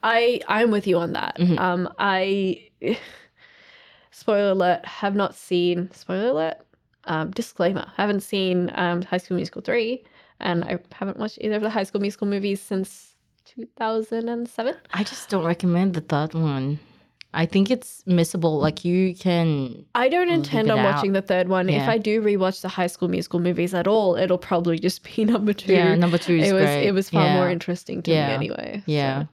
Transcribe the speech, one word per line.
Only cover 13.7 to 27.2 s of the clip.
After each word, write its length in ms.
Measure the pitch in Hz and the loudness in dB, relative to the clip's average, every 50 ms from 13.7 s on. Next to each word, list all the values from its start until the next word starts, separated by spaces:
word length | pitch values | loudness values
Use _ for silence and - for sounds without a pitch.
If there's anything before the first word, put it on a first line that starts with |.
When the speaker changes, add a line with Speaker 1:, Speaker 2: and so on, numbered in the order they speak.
| _ _ | _ _
Speaker 1:
thousand 520 | 226 220 220 220 220 220 233 226 226 233 | -4 -2 -2 -2 -4 -4 -6 -6 -4 -4
and 180 | 233 233 240 233 | -4 -6 -6 -8
seven. 280 | - - 226 254 - - _ - - | -8 -6 -6 -6 -6 -6 _ -8 -4
Speaker 2:
I 100 | 190 208 | -4 -4
just 260 | - - - - - | -4 -6 -14 -10 -4
don't 160 | 208 190 160 | -2 -2 0
recommend 480 | 165 170 170 - 180 170 170 185 196 180 | 0 -2 0 2 2 2 4 2 2 0
the 80 | 160 | -2
third 320 | 156 - 160 143 151 160 - | -4 -2 -2 -2 -2 -2 -2
one. 460 | 160 160 156 139 135 131 135 147 147 - _ _ _ _ _ _ _ - _ - | 0 0 0 0 -2 -2 -2 -4 -4 -8 _ _ _ _ _ _ _ -20 _ -4
I 120 | - 165 | -2 -2
think 260 | 165 - 196 196 202 | 0 2 2 2 2
it's 320 | 254 247 - - - - _ | 2 -2 -2 -12 -20 -14 _
missable. 540 | 190 180 175 170 165 - 190 160 170 156 147 | 2 2 2 2 2 0 0 0 0 2 2
Like, 240 | 139 156 151 - - | 0 0 0 -2 -2
you 320 | 175 175 180 185 185 175 | 0 2 2 2 2 0
can 680 | - - 185 175 170 170 165 151 143 135 127 117 - - _ _ | -2 0 0 2 4 4 2 2 0 -2 -4 -8 -14 -18 _ _
Speaker 1:
I 140 | 247 247 - | 2 2 4
don't 180 | 320 349 359 349 | 4 2 2 2
Speaker 2:
leave 120 | 339 330 | 2 0
Speaker 1:
intend 280 | 311 - - 226 220 220 | 0 0 0 0 2 2
Speaker 2:
it 40 | |
Speaker 1:
on 80 | 220 214 | 2 4
Speaker 2:
out. 160 | 208 196 196 | 4 2 2
Speaker 1:
watching 180 | - - 196 196 | 2 0 0 0
the 80 | 190 | 0
third 260 | 196 - 180 180 180 180 | 0 0 0 0 2 2
one. 220 | 185 185 180 185 | 2 0 2 2
If 60 | - | 2
Speaker 2:
Yeah. 140 | 143 139 135 | 2 2 2
Speaker 1:
I 80 | 226 233 | 0 0
do 240 | 208 214 208 226 | 0 0 0 2
rewatch 380 | 214 208 208 196 185 185 190 - | 2 2 2 2 0 0 -2 -4
the 60 | - 185 | -8 -8
High 200 | - - 185 180 | -4 -2 -2 -2
School 200 | - - - 175 | -2 -4 -4 -2
Musical 320 | 180 180 170 - - 175 | -2 -2 -4 -2 -2 0
movies 340 | 175 175 175 - 170 175 190 | 0 0 0 0 -2 -2 -2
at 140 | 180 - 190 | -2 0 2
all, 280 | 208 220 214 185 170 | 2 4 4 2 2
it'll 220 | - 185 190 180 180 | 2 2 0 0 -2
probably 400 | - - 196 170 175 175 165 165 | 0 -2 -2 0 2 0 0 0
just 240 | 175 185 - - _ | 0 -2 -4 -4 _
be 200 | - - - 220 | -10 -4 -2 2
<laughs> 80 | 214 233 | 2 2
number 200 | 220 208 208 202 | 2 2 0 -2
two. 180 | - - 190 196 | -2 2 4 4
Speaker 2:
Yeah, 220 | 180 175 185 - | 6 6 4 4
number 220 | 165 175 175 165 170 | 4 4 4 2 0
two 180 | - - 175 | 2 2 2
is 140 | 165 160 165 | 4 4 4
Speaker 1:
It 40 | - | 4
was, 100 | - - | 4 4
Speaker 2:
great. 220 | 147 143 143 - 202 | 2 2 2 0 2
Speaker 1:
it 60 | 202 | 0
was 160 | 185 196 - | 0 -2 0
far 200 | - - | 2 2